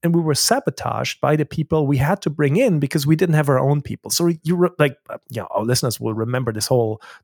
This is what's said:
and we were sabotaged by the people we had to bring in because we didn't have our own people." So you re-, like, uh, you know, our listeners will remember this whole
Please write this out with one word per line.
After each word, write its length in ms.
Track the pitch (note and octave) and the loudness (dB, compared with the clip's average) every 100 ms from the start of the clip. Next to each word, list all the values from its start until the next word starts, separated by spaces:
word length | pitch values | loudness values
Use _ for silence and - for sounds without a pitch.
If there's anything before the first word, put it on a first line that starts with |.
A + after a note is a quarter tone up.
and 120 | E3+ | 0
we 80 | E3+ | 2
were 120 | D#3+ | 2
sabotaged 840 | C#3 - B3 - - - A2 B2 - | 0 0 0 -2 -6 -6 -4 -6 -2
by 160 | C3 D3+ | 0 0
the 80 | |
people 420 | D3 - D#3 D#3+ C#3 | 0 -4 -2 0 2
we 120 | C#3+ | 0
had 240 | C#3 G3 | 0 0
to 80 | - | -2
bring 260 | D3+ D3 D#3+ | 0 0 2
in 240 | C4 D#3+ | 2 2
because 260 | D3 D#3+ C#3+ | 0 -2 2
we 80 | |
didn't 200 | D#3+ F#3 | 2 4
have 160 | D#3 C#3+ | 2 4
our 80 | B2+ | 2
own 240 | C3+ D3 | 2 0
people." 280 | - - - | -2 -10 -6
So 200 | - E3+ E3 | -2 0 0
you 140 | D#3 F3+ | -2 0
re-, 140 | F3 - | 0 2
like, 180 | D3 C3 - | -2 -2 -14
uh, 80 | - - | -16 -12
you 140 | - | -10
know, 60 | - | -6
our 140 | - | -4
listeners 360 | A2 B2+ C3 - | 0 0 0 -4
will 140 | A2+ | -4
remember 360 | A2 A2+ B2+ A#2+ | -4 -2 -2 -4
this 160 | A2 - | -4 0
whole 360 | B2+ A2+ G#2+ - - | 2 2 -2 -12 -20